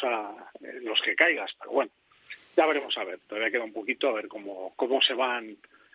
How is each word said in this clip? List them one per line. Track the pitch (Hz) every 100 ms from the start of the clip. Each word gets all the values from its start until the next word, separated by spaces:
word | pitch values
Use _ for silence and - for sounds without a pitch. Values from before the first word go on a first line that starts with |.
a, | 127 113 101 - - -
en | - 131
los | 117 107
que | - -
caigas, | 170 139 95 -
pero | 98
bueno, | 117 - _ _ _ - - - -
ya | 156
veremos | 147 135 123
a |
ver, | 95 90 -
todavía | 104 113
queda | 120
un | 113
poquito | 104 107 123 143
a |
ver | 110 107
cómo, | 104 101 95 95 -
cómo | 123 135
se | -
van, | 123 127 123 110 104 - - _